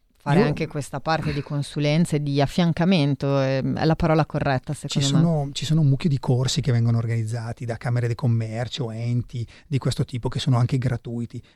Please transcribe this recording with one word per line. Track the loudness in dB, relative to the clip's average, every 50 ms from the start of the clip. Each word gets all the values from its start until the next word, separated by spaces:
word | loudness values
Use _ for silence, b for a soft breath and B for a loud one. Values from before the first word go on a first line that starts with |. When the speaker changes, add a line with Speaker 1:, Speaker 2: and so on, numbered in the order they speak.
| _ _ _
Speaker 1:
fare | _ _ 2 4 4
Speaker 2:
Io | 4
Speaker 1:
anche | 2 0 -2 -6 -6
questa | -6 -8 -8 -6 -8 -6
parte | -2 0 -2 0 0 -2
di | -4 -4
consulenza | -4 -4 -4 -4 -4 -4 -4 0 0 2 4 4 2 2 0
e | -2
di | 0 0 2 2
affiancamento, | 2 2 2 2 2 2 2 2 2 4 4 4 4 2 0 0 0 0 2 2
ehm, | 2 2 0 0 -2 -2 -2
è | 0 2
la | 2 2
parola | 2 2 2 4 2 2
corretta, | 0 -2 -2 0 0 0 0 -2 -6
Speaker 2:
Ci | -8 -8 -8 -4
Speaker 1:
secondo | -2 0 0 2 2
me. | 4
Speaker 2:
sono, | 4 4 2 0 -2 -4
ci | -6 -8 -2
sono | 0 2 4
un | 4 4
mucchio | 2 2 2 0
di | 0 0
corsi | 0 0 0 0 0 0 -2 -2
che | 0 0
vengono | 2 2 2 2 2 0
organizzati | 0 -2 -2 -2 -2 -4 -6 -6 -8 -8 -10 -8 -8
da | -8 -8
camere | -6 -4 -2 0 0 0
di | 0 -2
commercio, | 0 2 2 2 2 0 -2 -4 -6 -6 -6 -4 -6 -6 -6
enti | -6 -6 -4 -2 -2 -2 -2 -4 -8 -8 -8 b b b b
di | b -4 -2
questo | 0 -2 -2 -2 -4
tipo, | -4 -4 -4 -4 -4
che | -4 -2
sono | 0 2 2 4
anche | 2 2 0 0
gratuiti, | 0 -2 -4 -4 -6 -8 -6 -6 -8 -8 -10 -14 b b b